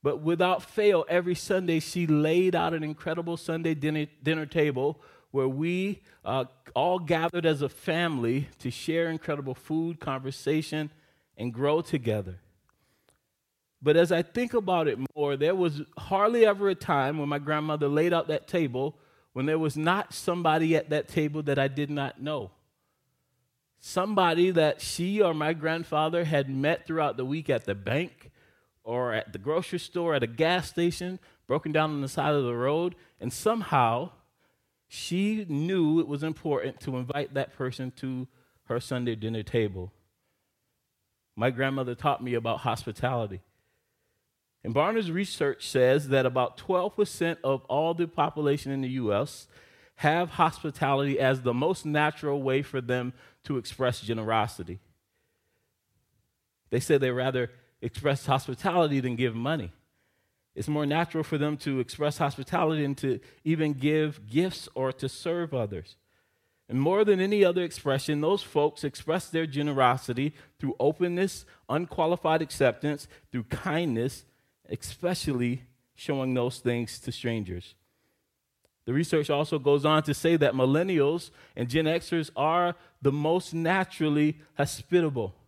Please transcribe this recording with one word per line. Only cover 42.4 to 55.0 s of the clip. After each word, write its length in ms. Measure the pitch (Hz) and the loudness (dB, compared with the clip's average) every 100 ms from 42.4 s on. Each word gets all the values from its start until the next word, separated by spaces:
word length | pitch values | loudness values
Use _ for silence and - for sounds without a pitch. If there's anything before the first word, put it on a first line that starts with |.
| 117 113 | -2 -2
hospitality. 800 | 127 113 - 107 123 127 107 92 _ _ _ _ _ _ _ _ _ _ _ _ | -2 -4 -6 -4 -2 -2 -4 -8 _ _ _ _ _ _ _ _ _ _ _ _
And 120 | - | -4
Barna's 360 | 117 160 226 190 | 0 0 0 -2
research 560 | 165 196 - 143 131 - | -4 -4 -2 -2 -2 -4
says 420 | 135 127 139 143 | 2 4 4 2
that 180 | 135 127 | 2 2
about 320 | 123 123 - | 0 -2 -4
twelve 360 | - 185 185 | -2 0 0
percent 440 | - 208 - 170 165 | -2 -2 0 -4 -2
of 220 | 135 135 | -2 -2
all 300 | - 135 160 | -2 -2 0
the 120 | 165 170 | 0 -4
population 640 | - 147 - 147 143 135 | 0 -2 0 0 0 -2
in 120 | 139 | -6
the 80 | 131 | -4
U 240 | 127 117 | -4 0
S 340 | 101 143 - - - - _ _ | 0 -2 -8 -20 -20 -20 _ _
have 380 | _ 151 160 175 | _ 0 2 -2
hospitality 840 | - 165 - 160 - 139 139 139 135 | 2 2 2 -10 -2 0 2 2 2
as 220 | 131 127 | 2 2
the 140 | 123 | 0
most 320 | 120 151 185 156 | 0 0 -2 -2
natural 560 | 147 151 151 151 143 | 2 0 0 -4 -2
way 180 | 135 131 | 0 0
for 220 | 139 135 | 0 -6
them 320 | 120 127 123 123 - _ | -2 -2 -2 -10 -20 _
to 120 | - 135 | -6 -6
express 460 | 117 - 127 120 | -6 -2 -2 -2
generosity. 760 | 104 113 107 113 107 - 87 92 _ _ | -4 -4 0 0 0 -4 -12 -12 _ _